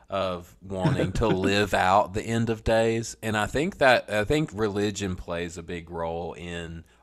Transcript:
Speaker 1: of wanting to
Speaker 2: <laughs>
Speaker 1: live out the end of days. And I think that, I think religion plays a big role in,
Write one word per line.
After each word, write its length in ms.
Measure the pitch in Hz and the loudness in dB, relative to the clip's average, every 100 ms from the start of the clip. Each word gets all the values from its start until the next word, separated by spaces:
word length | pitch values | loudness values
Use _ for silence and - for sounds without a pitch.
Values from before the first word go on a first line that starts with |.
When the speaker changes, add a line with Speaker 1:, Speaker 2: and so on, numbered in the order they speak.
| _ | _
Speaker 1:
of 460 | 98 95 90 87 - 92 | -2 -2 -4 -10 -20 -10
wanting 440 | 95 90 - 90 | -2 0 2 0
to 160 | 95 113 | 0 2
Speaker 2:
<laughs> 200 | 95 95 | 2 2
Speaker 1:
live 280 | 101 104 - | 2 2 2
out 400 | 92 98 95 101 | 4 4 4 -2
the 80 | |
end 260 | 101 113 113 | -2 0 0
of 140 | 110 | -2
days. 520 | - 113 113 113 113 - | 2 4 4 0 -4 -8
And 160 | 110 110 | -2 0
I 80 | 104 | 0
think 320 | 127 170 - | 0 -2 4
that, 320 | 135 117 - | 6 6 4
I 120 | 104 | -2
think 260 | 104 151 156 98 | 2 0 0 -2
religion 600 | 110 98 104 95 98 92 | -2 0 0 0 -4 -4
plays 400 | - 87 87 85 | -6 -6 -6 -8
a 60 | |
big 280 | 82 87 82 | -10 -10 -8
role 420 | 85 82 85 85 | -6 -4 -4 -6
in, 500 | 64 87 85 82 82 - _ | -10 -10 -8 -10 -12 -16 _